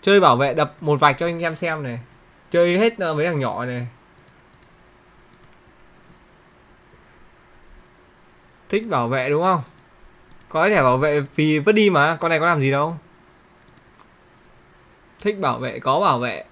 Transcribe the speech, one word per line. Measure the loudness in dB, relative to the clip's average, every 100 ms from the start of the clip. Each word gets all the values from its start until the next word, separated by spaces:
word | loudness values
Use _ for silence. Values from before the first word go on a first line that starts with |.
Chơi | 4 6
bảo | 6 4
vệ | 2
đập | 0 -2 -4
một | -2 2
vạch | 2 2
cho | -4
anh | -4
em | -6 -4
xem | -6 -6
này. | -8 -10 -14 -20 _ _ _
Chơi | 2 2 4
hết, | 0 0
ờ, | -4
mấy | -2 -2
thằng | -2
nhỏ | -4 -6 -8
này. | -8 -10 -14 _ -20 -20 _ _ _ -20 _ -20 _ _ _ -20 -20 -20 -20 _ _ -20 -20 _ -20 _ _ _ _ _ _ _ -20 _ _ -20 _ _ -20 -20 -20 -20 _ _ _ _ _ _ _ _
Thích | -6 -2
bảo | -4 -2
vệ | -4 -2
đúng | -2
không? | 0 -2 -6 -18 _ _ -20 -20 -20 -20 -8
Có | -2
cái | 2
thẻ | 2
bảo | 2 2
vệ | 0 0 -2 -2
vì | 0 2
vứt | 2
đi | 4 4
mà. | 4 2 0
Con | -2
này | 0
có | 0
làm | 0
gì | 0
đâu. | 0 -2 -6 -16 _ _ _ _ _ -20 -20 _ _ -20 _ _ _ _ -20 _ _ _ _ _ _
Thích | -6 -2
bảo | -4 -4
vệ, | -6 -6
có | -2 0
bảo | 2 0
vệ. | -2 -8 -12